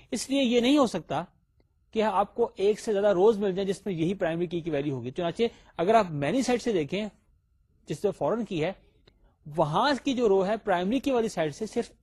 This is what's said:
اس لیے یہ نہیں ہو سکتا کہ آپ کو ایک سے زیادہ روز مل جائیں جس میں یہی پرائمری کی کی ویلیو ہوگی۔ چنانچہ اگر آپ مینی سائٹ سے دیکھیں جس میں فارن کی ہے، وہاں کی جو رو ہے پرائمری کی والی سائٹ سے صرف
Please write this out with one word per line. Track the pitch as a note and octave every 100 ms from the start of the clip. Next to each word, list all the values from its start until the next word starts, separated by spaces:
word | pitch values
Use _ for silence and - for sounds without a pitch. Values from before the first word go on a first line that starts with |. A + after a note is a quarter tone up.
| -
اس | A#3+ -
لیے | C#4
یہ | B3+ A#3+
نہیں | A#3+ D4
ہو | A#3+
سکتا | F3+ - C#3 F3 _ _ _ _ _ _
کہ | A3
آپ | G#3+ F#3+ G#3
کو | - A#3 -
ایک | G3 G#3
سے | -
زیادہ | G3 G#3
روز | F3+ G#3 G3+
مل | G3+
جائیں | F#3 G3
جس | F#3+ G#3+
میں |
یہی | E3+ E3
پرائمری | G3 E3+ E3+ F3
کی | E3+
کی | D#3+
ویلیو | C#3+ D3 C3
ہوگی۔ | A#2+
چنانچہ | C3+ E3+ E3 A3+ - - -
اگر | E3+
آپ | A3+ F#3
مینی | D3 C#3 A#3+
سائٹ | B3+ B3
سے | A#3+
دیکھیں | F#3+ C#3 F#3+ G#3+ - _ _ _ _ _ _ -
جس | D3+
میں | G3+
فارن | F3 D3 A3
کی | G#3+ F3
ہے، | D#3 G3 _ _ _ _ _ _ D#3 D3+
وہاں | D3+ E3+ C4+ C4+
کی | C#4
جو | B3 A#3
رو | G3 F#3+
ہے | A3
پرائمری | - F3 F#3 C4
کی | C#4+
والی | B3 A3+
سائٹ | - D#3
سے | C#3+ G#3+
صرف | A#3+ - _